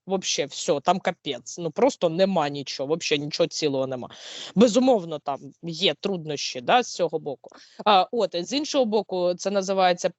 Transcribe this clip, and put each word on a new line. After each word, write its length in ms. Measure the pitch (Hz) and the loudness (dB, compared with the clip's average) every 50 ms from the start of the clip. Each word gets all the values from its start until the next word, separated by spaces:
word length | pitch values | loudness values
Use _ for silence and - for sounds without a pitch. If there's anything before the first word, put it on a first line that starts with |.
| _ | _
Вообще 400 | 180 190 190 185 - - - 147 | -4 -4 -2 -2 -2 -2 -2 -2
все, 340 | 135 - - - - 160 143 | -4 -6 -6 -2 0 -2 0
там 200 | - 180 180 190 | 2 0 0 0
капець. 580 | - - - _ - 156 131 123 - - - | 0 -4 -4 _ -6 -8 -8 -8 -10 -14 -10
Ну 140 | - 175 165 | -8 -8 -6
просто 380 | - - 220 269 - - - 170 | 0 2 2 2 2 2 0 0
нема 400 | 160 170 190 196 190 170 147 143 | 2 4 2 4 4 2 0 0
нічого, 380 | 143 143 131 - - - 135 | -2 -6 -8 -8 -6 -6 -2
вообще 300 | 139 160 170 - - 156 | -2 -2 -2 0 0 -2
нічого 300 | 147 147 147 - - 170 | -2 -2 -2 0 0 0
цілого 400 | 160 - - 160 147 135 131 135 | 0 0 -2 -2 0 0 0 -2
нема. 220 | 131 131 127 - - - - - - - - - - - | -2 -4 -8 -10 -12 -14 -18 -18 -16 -16 -14 -12 -2 4
Безумовно, 640 | 180 226 254 190 262 247 262 254 208 170 165 156 147 | 6 6 6 6 4 4 4 4 2 0 -4 -8 -8
там 200 | - - 139 127 - 135 - _ - | -6 -6 -6 -6 -8 -14 -18 _ -10
є 300 | 170 165 156 180 165 151 | -10 -4 -2 0 0 0
труднощі, 680 | - - 196 196 175 151 151 147 135 - - - 131 | 0 -2 -4 -4 -4 -6 -6 -6 -6 -6 -8 -8 -6
да, 220 | 123 143 202 247 233 | 0 2 2 2 2
з 100 | - - | 0 -4
цього 260 | - 180 151 - 156 | -4 -4 -2 -4 -4
боку. 300 | 151 147 131 - - - - - - - _ - - | -6 -8 -10 -12 -14 -20 -20 -20 -20 -20 _ -2 2
А, 220 | 208 208 190 180 - | 4 4 4 4 2
от, 240 | - 240 202 170 - 170 175 | 0 -2 -2 0 -2 -4 -4
з 80 | 165 220 | -4 -4
іншого 320 | 285 311 - - 285 254 | -4 -4 0 0 0 2
боку, 480 | 214 208 220 196 - 190 180 175 180 180 | 2 2 -2 -2 -2 -2 0 0 0 0
це 140 | 175 - 196 | -2 -2 -2
називається 600 | 196 196 190 185 196 190 185 180 180 175 - 180 - | -2 -2 -2 0 2 4 4 4 4 2 -2 -4 -4